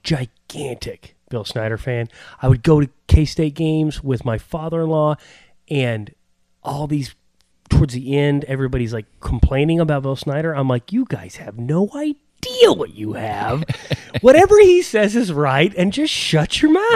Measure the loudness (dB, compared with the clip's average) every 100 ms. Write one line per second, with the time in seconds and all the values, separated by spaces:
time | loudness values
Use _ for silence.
0 | -4 -6 -6 _ -16 -10 -10 -10 -12 -16
1 | -20 _ _ -10 -8 -6 -6 -6 -6 -6
2 | -6 -12 -20 -4 0 2 4 2 2 -6
3 | 2 4 4 -2 -4 -2 -2 0 -2 -4
4 | -6 -4 -4 -6 -6 -10 -6 -4 -2 0
5 | 0 -2 -8 -20 _ _ -6 -2 -2 -4
6 | -8 -18 _ _ _ _ -10 -6 -4 -4
7 | -4 -12 _ _ _ _ 0 2 2 -2
8 | -2 0 2 0 -2 -4 -4 -2 -4 -6
9 | -12 _ -6 2 2 4 2 2 0 0
10 | -2 -6 -6 -4 -4 -2 -2 -2 -2 -4
11 | -4 -6 -10 -18 -16 -10 -4 -2 -2 -4
12 | -6 -6 _ _ -10 4 4 4 -4 -8
13 | -10 -8 -8 -6 -4 -4 -6 -10 -8 -10
14 | -8 2 6 6 8 8 8 6 2 0
15 | 0 0 -2 0 0 2 0 0 -2 0
16 | -4 -4 -2 0 0 0 2 2 4